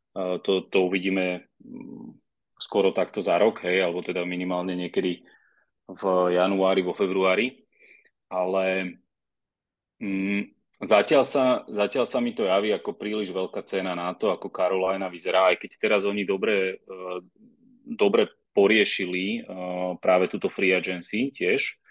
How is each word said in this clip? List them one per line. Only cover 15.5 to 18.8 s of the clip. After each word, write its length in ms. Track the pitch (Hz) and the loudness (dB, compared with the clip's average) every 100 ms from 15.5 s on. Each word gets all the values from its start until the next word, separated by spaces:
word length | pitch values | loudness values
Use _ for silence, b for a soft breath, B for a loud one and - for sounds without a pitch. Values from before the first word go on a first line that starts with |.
aj 80 | 90 | 2
keď 100 | 98 - | -4 -4
teraz 260 | 107 104 101 | 0 2 2
oni 160 | 101 | -2
dobre, 560 | 98 98 107 101 95 95 | -2 0 0 0 0 -6
e, 160 | - 92 92 90 90 _ 107 _ _ _ | -14 -12 -8 -8 -10 _ -20 _ _ _
dobre 480 | - - 101 107 101 - _ - | -14 0 4 4 2 -4 _ 4
poriešili, 680 | 98 110 | 6 6